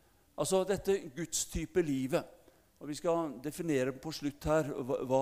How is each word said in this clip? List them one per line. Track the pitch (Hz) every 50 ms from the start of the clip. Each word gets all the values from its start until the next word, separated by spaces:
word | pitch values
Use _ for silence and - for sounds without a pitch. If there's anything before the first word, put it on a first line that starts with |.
| _ _ _ _ _ _ _
Altså | - 202 - 190 190 185
dette | 175 202 175 - 196 196 196 - 165 120
Guds | 165 165 - - - -
type | - - 175 156 - - 185
livet. | 170 147 139 131 131 131 156 156 127 - - - - - _ _ _ _ _ _
Og | - 143
vi | 151 -
skal | - 175 165 170 165 151 - 127
definere | 131 151 - - 175 165 147 131 127 135 135
på | 135 - 160
slutt | 151 - 143 143 131 - - 147
her | 151 160 151
hva, | 139 - - 131 120 139 - -
hva, | 123 131 131